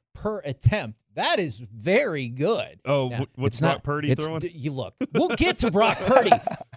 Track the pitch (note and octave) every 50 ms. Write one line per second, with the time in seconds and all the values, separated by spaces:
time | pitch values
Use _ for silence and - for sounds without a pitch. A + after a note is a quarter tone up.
0 | _ _ - - - G#3+ G#3+ F#3+ D3+ C#3+ - - - - G#3+ G#3 C#3 A2 G#2+ -
1 | _ _ _ D3+ A3 D#4+ E4+ A3+ F3 C#3+ G#2 A2 B2 G2 A2+ G#2+ G#2+ E3+ G3+ C4
2 | D4 G#3 D#3+ C#3+ B2+ A#2 A#2+ B2+ D3+ G#3 A#3 C#3+ F#2 - - - - B2+ C#3+ C#3
3 | C3 B2 A#2+ A2+ C3+ - _ B2+ C3 B2 - - D#3 E3 D3+ - - C#3+ D3 D3+
4 | D3 C#3+ C3+ D#3 D3+ D#3+ D#3+ D#3+ E3+ E3+ E3+ D3+ B2 D3+ C3+ C3 G#2 G2 - _
5 | B3+ - - A3+ F4+ F4 D#4+ - D#4+ F#4 F4+ - B3+ A3+ E3 G3+ A3+ A3+ - -
6 | F#3+ G3 C4 C4 - - - - - - - - - - -